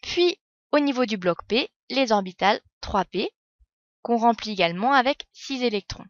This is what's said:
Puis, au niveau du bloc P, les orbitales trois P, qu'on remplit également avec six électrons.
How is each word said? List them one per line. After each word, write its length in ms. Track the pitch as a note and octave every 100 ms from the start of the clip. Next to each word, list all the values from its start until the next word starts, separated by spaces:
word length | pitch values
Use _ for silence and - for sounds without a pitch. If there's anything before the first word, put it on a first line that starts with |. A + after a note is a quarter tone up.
Puis, 360 | - - F4 E4+ _ _ _
au 60 | D4
niveau 300 | C#4+ B3+ B3
du 100 | G#3
bloc 220 | F3+ E3+ -
P, 240 | A3+ D4+ _ _
les 220 | B3 C4
orbitales 500 | G#3+ F#3+ F3+ F#3+ A#3 _ _
trois 240 | - G3+ F3+
P, 260 | F3+ D4+ _ _ _ _ _ _ _
qu'on 140 | - A#3
remplit 340 | A#3 A3+ A3
également 420 | G#3 E3+ F3 A3+
avec 320 | C#4 A#3+ C#4+ -
six 300 | - - C4+
électrons. 420 | B3 G#3+ - - -